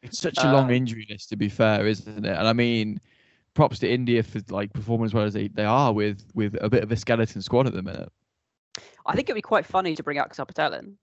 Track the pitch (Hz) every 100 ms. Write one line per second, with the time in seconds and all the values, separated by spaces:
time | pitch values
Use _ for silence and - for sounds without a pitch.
0 | - - 175 - 131 139 135 123 127 113
1 | 107 104 - 107 101 - 110 104 104 107
2 | - 107 104 87 110 113 120 117 107 107
3 | _ _ _ _ _ - 151 - 110 123
4 | 123 120 110 107 98 95 104 104 107 117
5 | 113 110 107 101 101 107 107 123 139 107
6 | 104 101 - - 104 95 107 120 107 113
7 | - 117 113 - 95 123 131 - 95 -
8 | 90 _ _ _ _ _ _ - - _
9 | - - - 220 - - 143 190 185 156
10 | - 143 - - 139 - 147 73 202 196